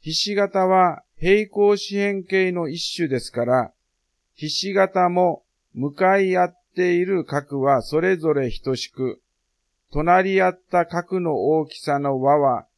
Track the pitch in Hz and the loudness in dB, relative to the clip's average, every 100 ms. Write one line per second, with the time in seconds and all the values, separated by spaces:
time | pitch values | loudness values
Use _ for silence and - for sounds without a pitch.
0 | 156 160 202 202 196 196 185 190 180 151 | -6 -6 -4 -2 0 0 2 4 4 0
1 | _ - 170 208 202 202 202 202 - 202 | _ -4 2 2 2 2 2 2 -2 -4
2 | 202 196 170 190 185 175 160 165 - - | -2 -4 -2 0 0 -2 -6 -6 -10 -6
3 | 160 131 - - 120 127 117 _ _ _ | -2 -2 -4 -6 0 0 0 _ _ _
4 | _ _ _ _ 151 - 190 196 190 190 | _ _ _ _ -8 -6 -2 0 2 2
5 | 180 180 180 156 _ _ _ - 139 143 | 0 2 0 -2 _ _ _ -8 -8 0
6 | 185 196 190 180 180 _ _ - 180 175 | 2 2 2 2 0 _ _ -2 0 0
7 | 180 185 143 143 143 139 135 135 - 156 | 0 -2 -2 -6 -4 -2 2 0 0 -2
8 | 180 180 160 143 127 - 135 131 - - | 0 0 0 0 -2 -4 -6 -6 -8 -6
9 | 131 - _ _ _ _ _ _ _ 143 | -6 -6 _ _ _ _ _ _ _ -4
10 | 165 185 190 190 185 180 _ 180 170 170 | 2 2 4 2 2 -2 _ -2 0 -4
11 | 175 185 170 135 117 160 147 - - 143 | -4 -4 -2 -2 0 0 -2 -10 -6 -4
12 | 143 135 135 147 139 117 - | -2 0 2 2 2 0 -6